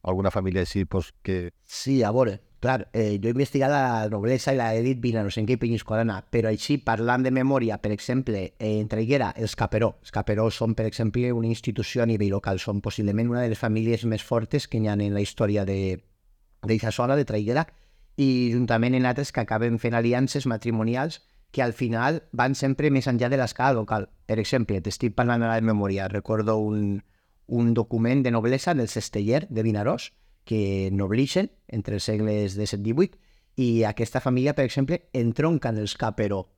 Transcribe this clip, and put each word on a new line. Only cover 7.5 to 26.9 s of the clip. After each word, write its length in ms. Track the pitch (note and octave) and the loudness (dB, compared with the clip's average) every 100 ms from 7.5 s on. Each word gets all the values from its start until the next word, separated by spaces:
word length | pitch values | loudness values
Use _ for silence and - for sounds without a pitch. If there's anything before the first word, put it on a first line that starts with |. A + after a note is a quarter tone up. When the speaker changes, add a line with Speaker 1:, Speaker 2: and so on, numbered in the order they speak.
| C#3 A#2 G#2 | 2 0 -2
Speaker 2:
per 140 | G#2+ | -4
exemple, 460 | G#2 - B2+ C3 G#2 F#2 _ | -4 -2 -2 -2 -4 -6 _
eh, 140 | G#2+ G#2+ | -2 0
en 80 | G#2+ | 0
Traiguera, 400 | A2 A2+ C#3 A2 - | -2 2 2 0 -2
els 180 | A2 | -6
Caperó. 380 | - A#2 A2 A2 - | -2 0 2 0 -2
Els 80 | - | -8
Caperó 380 | - - G#2 A2 | -6 0 2 0
són, 240 | - A#2 | 0 -2
per 140 | A2 A2 | 0 -2
exemple, 420 | - A2 A#2+ B2 | 0 -2 0 0
una 140 | A#2+ A2+ | 0 0
institució 560 | A#2 - G#2+ G#2 B2 | -2 -4 -4 -4 0
a 60 | A#2 | 2
nivell 240 | A2 G2+ | 2 2
local, 240 | G2 G2 F#2+ | 0 -2 -2
són 220 | - G2+ | -2 -2
possiblement 480 | G2+ - G#2 G#2 A#2 | -2 -2 0 0 0
una 140 | A#2+ A#2+ | 0 -2
de 60 | |
les 40 | A2 | 0
famílies 460 | A#2 A2 A2+ A2+ | 0 0 2 0
més 220 | A#2 A2 - | 0 -2 0
fortes 400 | A#2 A2+ D3 - | -2 0 -2 -2
que 160 | A2+ | -2
hi 60 | G#2+ | 0
ha 100 | G#2 | 0
en 160 | G#2 | 0
la 80 | G2+ | 0
història 420 | G2+ - G#2+ G#2 | -2 0 0 2
de, 360 | G2 G2 F#2+ F#2 _ _ _ _ _ _ A2 | 0 -2 -2 -4 _ _ _ _ _ _ -2
d'eixa 240 | A2+ A2+ | 0 0
zona, 240 | A2 B2 | 0 2
de 140 | C#3 C#3+ | 2 2
Traiguera, 400 | G#2+ G#2+ B2+ E3 - _ _ - - | -2 0 0 -2 -8 _ _ -16 0
i 320 | C#3 B2+ B2 | 2 4 2
juntament 480 | A#2+ A#2 A#2 A#2 B2+ | 2 2 2 4 2
en 80 | B2+ | 2
altres 240 | B2 C#3 | 0 -2
que 140 | - | -4
acaben 340 | A2+ A2 A#2 A#2 | -2 0 0 0
fent 160 | A#2+ | 0
aliances 520 | A#2 A#2 B2 C3+ C#3+ C3 | 0 2 2 0 0 -2
matrimonials 720 | A2 A#2+ A2+ A2 A#2+ D3+ - _ _ _ | -4 -2 0 0 0 -4 -6 _ _ _
que 120 | - | -2
al 100 | B2 | -2
final 500 | G#2+ B2 A2+ B2+ D#3+ - | -2 -2 0 0 -2 -6
van 220 | A#2+ B2+ C3+ | 0 0 2
sempre 320 | C3+ C3+ D3 | 0 2 2
més 160 | C#3 C3 | 2 2
enllà 220 | B2 A#2+ | 0 2
de 80 | C3+ | 2
l'escala 360 | B2 - C3 B2 | 0 0 2 2
local. 300 | G#2+ A2 F#2+ - - | 0 -4 -4 -12 -4
Per 100 | A2 | -2
exemple, 380 | G#2 C3 A2 G2 | 0 0 0 -2
t'estic 300 | F#2+ - B2 G#2 | -2 -2 -2 2
parlant 280 | B2 A#2+ A#2 | 2 4 2
ara 100 | A2+ | 2
de 80 | |
memòria, 440 | A2+ G#2+ G2+ G2 F#2+ | 2 2 2 0 -2
recordo 460 | G#2 - A2 G#2+ A2 | -4 -2 0 2 2
un, 400 | G#2+ G#2+ G#2 | 2 0 0